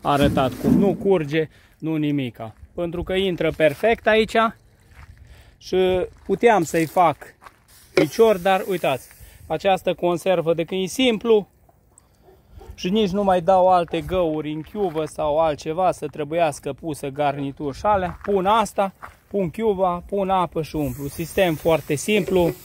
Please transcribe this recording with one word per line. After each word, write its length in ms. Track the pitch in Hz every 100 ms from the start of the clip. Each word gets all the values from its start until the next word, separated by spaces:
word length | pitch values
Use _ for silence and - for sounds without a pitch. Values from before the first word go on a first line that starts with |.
arătat 500 | 147 143 143 147 131 -
cum 160 | - -
nu 160 | 196
curge, 560 | - 196 185 147 160 156 _ _ _
nu 180 | 156
nimica, 600 | 156 147 143 123 - 110 - -
pentru 280 | - 170 170
că 100 | 165
intră 380 | 190 190 165 160 151
perfect 500 | 156 135 214 226 226
aici 300 | 220 220 226 226 - _ _ _ - - - - - - _
și 200 | - 185 185 185 170 -
puteam 380 | - 196 233 208
să-i 220 | 165 165
fac 320 | 160 - 170 139 - _ - _ _ - _
picior, 440 | - 156 - 226 196
dar 260 | 190 190 -
uitați, 400 | 180 165 131 - - - - -
această 460 | 160 196 185 -
conservă, 600 | 160 175 175 190 175 160
de 100 | 165
când 200 | 160 190
e 20 |
simplu 640 | 185 - 254 220 233 214 180 _ _ _ _ _ _ _ - _ _ - -
și 140 | - 185
nici 200 | 214 202
nu 140 | 196
mai 180 | 202 185
dau 280 | 170 190 185
alte 320 | 180 170 165
găuri 500 | 151 185 165 156 151
în 100 | 156
chiuvă 440 | 147 214 190 156
sau 340 | 151 - 156 147
altceva 520 | 165 143 160 160 185
să 160 | 151 151
trebuiască 680 | 151 147 165 160 135 147
pusă 340 | 131 165 143 143
garnituri 680 | 135 147 143 139 135 147 131
și 80 |
alea, 340 | 208 202 180 -
pun 220 | - 196
asta, 480 | 185 226 202 - 196 - - _ _
pun 220 | 202 175
chiuva, 540 | - 226 185 185 175 -
pun 220 | 202 190
apă 320 | 190 170 165
și 140 | 151
umplu. 320 | 156 143 123 139
Sistem 480 | - 160 - 185
foarte 400 | 151 170 160 -
simplu 580 | 147 - 214 165 180 170 -